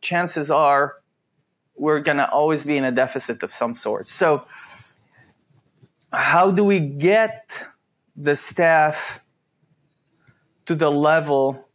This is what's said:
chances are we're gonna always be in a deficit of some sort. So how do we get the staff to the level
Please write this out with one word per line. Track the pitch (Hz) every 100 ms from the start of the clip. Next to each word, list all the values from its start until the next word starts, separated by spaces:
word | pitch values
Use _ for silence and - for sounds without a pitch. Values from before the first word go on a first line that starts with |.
chances | - 175 175 165 147
are | 151 147 143 143 - _ _ _ _ _ _ _
we're | - 151 143
gonna | 151 143 -
always | 143 151 151
be | 143 143
in |
a | 131
deficit | 123 127 135 - 113
of | -
some | - 120
sort. | 117 104 101 92
So | - 170 139 - - - - - _ _ _ _ _ _ _ _ _ _ _ _
how | - - 165 190
do | 185
we | 202 196
get | 143 139 175 214 220 220 - - - _ _ _ _
the | 147 147 143
staff | - - 170 160 151 151 - - _ _ _ _ _ _ _ _ _ _ _ _ _ _ -
to |
the | 156 156
level | 147 151 160 147 139 135 - -